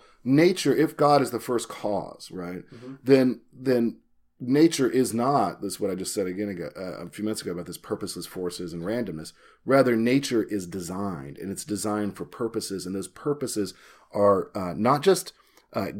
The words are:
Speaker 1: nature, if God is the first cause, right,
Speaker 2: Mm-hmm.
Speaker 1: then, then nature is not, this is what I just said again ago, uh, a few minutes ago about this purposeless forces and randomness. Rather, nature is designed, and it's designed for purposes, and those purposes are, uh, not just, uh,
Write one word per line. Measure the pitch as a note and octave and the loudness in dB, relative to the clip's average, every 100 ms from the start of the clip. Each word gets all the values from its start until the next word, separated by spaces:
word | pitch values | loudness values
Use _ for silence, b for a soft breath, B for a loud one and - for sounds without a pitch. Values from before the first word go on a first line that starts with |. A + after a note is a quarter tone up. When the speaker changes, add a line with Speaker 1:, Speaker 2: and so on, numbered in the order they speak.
| B B | B B
Speaker 1:
nature, | A#2+ C#3 E3+ F#3 D3 C3 | 2 4 6 4 2 4
if | D#3 - | 2 4
God | D3 C#3+ | 4 6
is | B2+ | 4
the | A#2 | -2
first | - A#2+ - | -2 -4 -4
cause, | - G#2 G2 E2+ - - | -6 -4 -4 -4 -12 -14
right, | F#2 F2 F2+ - | -12 -10 -10 -14
Speaker 2:
Mm-hmm. | A2+ B2+ C3+ | -18 -18 -8
Speaker 1:
then, | B2+ C3+ B2+ A#2 _ | 6 6 6 0 _
then | - C3 B2 A#2 - _ _ _ _ | -8 0 2 2 -2 _ _ _ _
nature | B2 C#3 E3 E3 B2+ | 0 6 6 6 2
is | B2 A#2+ | 2 2
not, | A2 B2 C#3+ G2 - | 2 2 2 0 -2
this | G2+ | -8
is | - | -4
what | G2+ | -4
I | F#2 | -4
just | F#2 | -4
said | - F#2 | -4 -4
again | F#2 G#2 | -4 -6
ago, | F2+ D2+ - | -6 -10 -8
uh, | F#2 - F2 | -10 -10 -12
a | |
few | - | -6
minutes | G#2+ A2 | -6 -4
ago | - | -6
about | F2 E2+ | -8 -10
this | E2+ | -14
purposeless | - G#2 G2 - E2+ | -8 -6 -6 -10 -12
forces | F#2 F2+ - F2+ | -8 -8 -6 -10
and | E2+ | -8
randomness. | E2+ A#2 G#2 D#2+ D#2+ b b b - | -4 -4 -4 -8 -12 b b b 2
Rather, | C3+ B2+ A2+ | 4 6 4
nature | A#2 C3+ C#3 A#2+ | 4 2 2 0
is | G2 G#2 F2 | 0 -4 -6
designed, | F#2+ E2+ F#2 G2+ E2+ C#2 C#2 | -8 -8 -6 -6 -6 -10 -12
and | F#2 | -10
it's | F#2+ - | -8 -6
designed | G2+ G#2+ G#2 G#2 F#2+ | -4 -2 -2 -4 -6
for | F2 | -12
purposes, | - A2+ A2+ - F#2+ F2 | -6 -6 -4 -6 -8 -6
and | F#2+ | -6
those | F#2 | -8
purposes | - D3 C#3+ B2 - G2 - b b b | -8 -6 -4 -4 -4 -4 -8 b b b
are, | - G2+ G2 F2 G#2+ | 4 6 4 2 -6
uh, | F2+ E2+ | -6 0
not | A2 D3 | 2 4
just, | E3 F3+ - b b b b | 4 2 0 b b b b
uh, | - F#2+ D2+ | -6 -6 -6